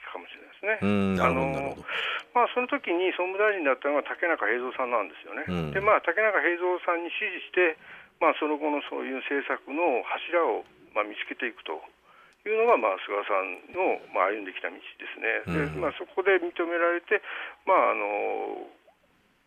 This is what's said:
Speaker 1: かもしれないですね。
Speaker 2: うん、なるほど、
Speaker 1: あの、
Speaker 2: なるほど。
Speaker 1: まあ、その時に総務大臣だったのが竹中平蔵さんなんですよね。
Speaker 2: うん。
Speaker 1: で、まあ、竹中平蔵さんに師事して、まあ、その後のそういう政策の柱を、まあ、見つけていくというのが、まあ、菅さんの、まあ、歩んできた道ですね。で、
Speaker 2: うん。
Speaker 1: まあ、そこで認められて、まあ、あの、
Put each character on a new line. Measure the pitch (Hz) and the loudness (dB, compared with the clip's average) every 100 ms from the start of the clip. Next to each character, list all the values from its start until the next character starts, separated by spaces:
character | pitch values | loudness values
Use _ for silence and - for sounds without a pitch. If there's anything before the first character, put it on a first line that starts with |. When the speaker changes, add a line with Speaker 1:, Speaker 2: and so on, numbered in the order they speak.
| - | -12
Speaker 1:
か | 90 | -12
も | 87 | -14
し | - - - | -18 -20 -8
れ | 196 | -4
な | 214 | 0
い | |
で | |
す | 98 | 2
ね。 | |
Speaker 2:
う | |
ん、 | 104 98 92 | 2 2 2
な | 87 | 2
る | 85 | 2
ほ | |
ど、 | 67 | 0
Speaker 1:
あ | |
の、 | |
Speaker 2:
な | 67 139 | -2 -6
る | - | -8
ほ | |
ど。 | - - - - - | -8 -6 -4 -6 -2
Speaker 1:
ま | 247 220 | 0 2
あ、 | 247 | 0
そ | |
の | 247 | -2
時 | 285 - 175 | -2 0 0
に | 185 | 0
総 | - 180 | 0 -2
務 | 190 | 2
大 | 214 | 2
臣 | 202 139 | 2 2
だ | 127 | 2
っ | |
た | 143 | 2
の | 143 | 0
が | - | 0
竹 | 127 | -2
中 | 175 - 104 | 0 2 2
平 | 120 | 0
蔵 | 127 127 | -2 -4
さ | 123 | 0
ん | |
な | 117 | 0
ん | 92 | 0
で | - | -8
す | 80 | -12
よ | 107 | -8
ね。 | 143 | -4
Speaker 2:
う | 90 76 | -2 -2
ん。 | 175 | 0
Speaker 1:
で、 | |
ま | 202 175 | 4 4
あ、 | |
竹 | - 170 | 4 2
中 | 220 185 | 4 4
平 | 156 175 | 2 2
蔵 | 180 180 - | 0 0 0
さ | 170 | -2
ん | |
に | 170 | -2
師 | - 208 | -4 -4
事 | 175 - | -6 -2
し | |
て、 | - 175 156 - - - - | 2 2 2 -10 -20 -14 0
ま | 165 | 2
あ、 | 139 | 2
そ | 151 | 0
の | 147 | 0
後 | 151 | 0
の | 147 - | -2 -4
そ | 143 | -6
う | |
い | 127 | -6
う | 131 - | -6 -2
政 | 139 | -2
策 | 131 127 - 143 | -2 -4 -4 0
の | 175 120 90 | 2 2 0
柱 | - - 175 151 | -6 0 2 2
を、 | 95 - - - 107 | 0 -4 -18 -6 -4
ま | |
あ、 | |
見 | 104 107 | -2 -4
つ | - | -8
け | 143 | -6
て | |
い | 123 | -8
く | - - | -8 -10
と | 78 - _ _ - - _ - | -10 -12 _ _ -20 -20 _ -2
い | 220 | 2
う | |
の | 233 | 6
が、 | 180 | 6
ま | 110 92 | 4 0
あ、 | |
菅 | - 101 101 | -2 -2 0
さ | 98 | 0
ん | 95 92 - 175 | 0 -6 -8 0
の、 | 180 98 - 107 | 0 0 -2 2
ま | 92 | 2
あ、 | |
歩 | 107 | 0
ん | 95 | -6
で | - | -8
き | |
た | 87 | -8
道 | 95 | -8
で | - - - | -16 -14 -14
す | - 110 110 - | -4 -2 -2 -2
ね。 | 156 147 | -2 -2
で、 | 76 | -2
Speaker 2:
う | |
ん。 | |
Speaker 1:
ま | 147 | -4
あ、 | - | -4
そ | 180 | -8
こ | - | 0
で | 185 185 | 4 4
認 | 175 - 170 | 2 -2 -2
め | 175 | 2
ら | 170 170 | 2 2
れ | |
て、 | - 202 - - - - - | 0 -2 -2 -10 -10 -6 4
ま | 180 | 6
あ、 | 117 | 6
あ | 110 | 2
の、 | 104 104 104 104 104 104 - - _ _ _ _ _ _ | 0 0 -2 -2 -4 -6 -10 -18 _ _ _ _ _ _